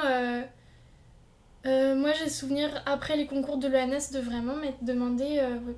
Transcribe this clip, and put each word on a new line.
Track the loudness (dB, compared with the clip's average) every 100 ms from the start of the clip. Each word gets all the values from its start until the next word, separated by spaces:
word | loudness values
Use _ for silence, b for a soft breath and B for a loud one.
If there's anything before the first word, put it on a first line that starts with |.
| 2
euh, | 2 0 -2 -6 -14 b b b b b -20 -20 -20 -20 -8 2
euh, | 4 6 4
moi, | 2
j'ai | 2 0
souvenir, | -4 -2 0 0 -2 -2
après | -2 0 0
les | 0
concours | -2 -2 0
de | 2
l'E |
N | 2 2
S, | -2 -2
de | -4
vraiment | -4 -4 -4 -4
m'être | -6 -6
demandé, | -2 0 0 0 0 0
euh, | 0 -2 -8